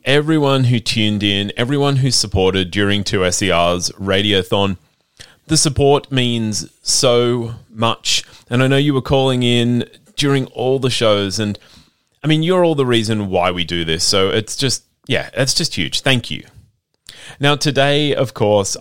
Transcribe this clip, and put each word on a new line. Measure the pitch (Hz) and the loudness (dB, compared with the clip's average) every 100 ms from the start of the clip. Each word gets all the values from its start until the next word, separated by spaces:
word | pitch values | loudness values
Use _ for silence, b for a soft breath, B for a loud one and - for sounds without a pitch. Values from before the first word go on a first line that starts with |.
| 131 | 0
everyone | 143 151 160 139 135 | 0 2 2 2 2
who | 123 120 | 2 0
tuned | - 117 107 104 | 0 0 0 0
in, | 104 101 101 - | 0 0 -2 -4
everyone | 120 143 139 135 | -2 0 0 0
who | 131 | 0
supported | - 104 98 95 95 90 | 0 0 0 2 2 0
during | 95 101 101 | 0 0 0
two | 95 101 | -2 -2
S | 90 - | 0 0
E | 98 | 0
R's | 85 85 90 87 | 2 2 0 -4
Radiothon. | - 98 95 104 98 90 104 98 92 _ _ _ - B B - | -6 -2 0 2 0 0 0 0 -4 _ _ _ -20 B B -2
The | 160 | 0
support | 156 127 139 143 - | 0 2 2 2 0
means | 131 123 117 110 98 - _ | 0 0 0 -2 -6 -10 _
so | - - 135 120 120 120 117 117 - | -4 0 2 4 2 0 -4 -10 -14
much, | 107 117 - - - B B - | -4 -2 -2 -4 -4 B B -4
and | 123 | 0
I | 131 | 2
know | 139 | 2
you | 147 135 | 2 0
were | |
calling | - 139 135 127 | 0 2 2 2
in | 123 120 117 120 - - _ - | 2 2 2 0 -4 -12 _ -4
during | 143 135 127 | 0 0 -2
all | - 127 135 | -4 -2 0
the | 127 | -2
shows, | - 113 104 101 95 | 0 2 2 0 -2
and, | 104 104 b b b b b _ | -4 -6 b b b b b _
I | 147 | -2
mean, | 156 | 0
you're | 160 185 175 | 2 2 2
all | |
the | 147 127 | 2 2
reason | 117 110 110 98 | 2 0 -2 0
why | 92 90 | 0 0
we | 90 82 | 0 -2
do | 85 80 | -4 -2
this, | 82 | -2
so | - 98 95 | 0 2 0
it's | 110 104 - | 0 -4 -4
just, | 135 - _ _ - | -4 -4 _ _ -4
yeah, | 95 - - | -4 -4 -2
it's | 135 | -2
just | - 170 - | -2 -4 -4
huge. | 80 - | -4 -2
Thank | 139 123 - | 0 0 -2
you. | 73 - - - _ _ _ B B B - | -10 -12 -20 -20 _ _ _ B B B -2
Now, | 143 143 | 0 0
today, | 151 135 139 143 147 - | 0 2 2 2 0 -2
of | 127 | -4
course, | - 107 104 98 - | -2 2 2 0 -6